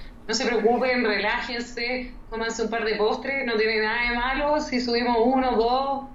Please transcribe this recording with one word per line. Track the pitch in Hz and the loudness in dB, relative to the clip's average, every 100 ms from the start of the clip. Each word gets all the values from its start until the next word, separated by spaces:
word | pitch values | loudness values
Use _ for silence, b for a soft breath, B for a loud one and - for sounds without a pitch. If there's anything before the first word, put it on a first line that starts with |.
| B - - | B -12 -6
no | 226 | -2
se | 247 | 0
preocupen, | 226 208 240 254 247 | 2 4 4 2 2
relájense, | 226 196 208 240 240 240 240 247 240 254 247 - - | 2 0 0 -2 -4 -8 -8 -6 -4 -4 -6 -12 -10
cómanse | 220 226 - | -6 -4 -2
un | 214 | -2
par | 226 214 | -2 -2
de | 208 | 0
postres, | 214 254 269 277 254 | 2 0 -2 -4 0
no | 214 | 0
tiene | 220 220 | 2 2
nada | 214 233 240 | 0 0 0
de | 240 | 0
malo, | 247 269 294 302 | 0 0 2 0
si | 294 247 | 0 -2
subimos | 240 233 240 233 | 0 0 2 4
uno, | 240 269 254 | 4 4 2
dos, | 220 233 262 277 269 - | 2 4 2 2 -2 -6